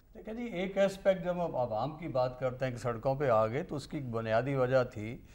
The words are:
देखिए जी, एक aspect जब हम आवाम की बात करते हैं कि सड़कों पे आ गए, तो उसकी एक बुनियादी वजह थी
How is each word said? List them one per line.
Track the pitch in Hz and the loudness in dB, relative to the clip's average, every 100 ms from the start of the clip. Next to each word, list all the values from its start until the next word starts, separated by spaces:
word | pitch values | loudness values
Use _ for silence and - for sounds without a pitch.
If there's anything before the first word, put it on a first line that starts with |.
| - 220 | -20 -16
देखिए | 220 | -12
जी, | 226 240 175 | -8 -6 -4
एक | 190 196 | -2 2
aspect | 196 - 202 185 | 2 4 2 4
जब | 170 | 2
हम | 180 165 131 | -2 -2 0
आवाम | 120 107 135 | 0 0 -2
की | 151 165 | -4 -2
बात | 127 127 127 | 0 0 0
करते | 131 123 | -4 -2
हैं | 131 | -4
कि | 120 | -2
सड़कों | 120 113 135 135 | -4 -2 0 2
पे | 139 | 4
आ | 110 110 | 4 4
गए, | 127 | 0
तो | 180 147 | -4 -6
उसकी | - 156 | -6 -8
एक | 131 | -4
बुनियादी | 113 113 110 127 | -2 2 2 2
वजह | 139 123 131 | 2 4 4
थी | 120 107 110 127 - | 2 -4 -8 -10 -14